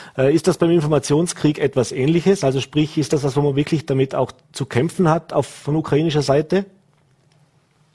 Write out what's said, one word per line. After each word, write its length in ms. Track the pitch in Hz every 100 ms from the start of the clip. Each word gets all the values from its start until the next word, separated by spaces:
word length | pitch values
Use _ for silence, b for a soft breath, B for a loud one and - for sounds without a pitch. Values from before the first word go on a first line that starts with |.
| B -
Äh, 180 | 131
ist 140 | 165 190
das 80 | -
beim 140 | 170
Informationskrieg 880 | 170 151 147 - 147 175 - 151 151
etwas 340 | 139 131 117
Ähnliches? 520 | - 139 165 190 190
Also 160 | 135 131
sprich, 360 | 120 151 151 160
ist 160 | 139
das 100 | 151
was, 140 | 139 147
wo 60 |
man 120 | 143
wirklich 300 | 135 147 156
damit 300 | - 135 131
auch 180 | 139 127 - _
zu 120 | -
kämpfen 460 | 135 117 165 - 170
hat 240 | 165 -
auf, 120 | 165 127
von 300 | - - 156
ukrainischer 460 | 151 143 165 147
Seite? 420 | 135 139 156 185 196 _ _ _ _ _ _ _ _ _ _ _ _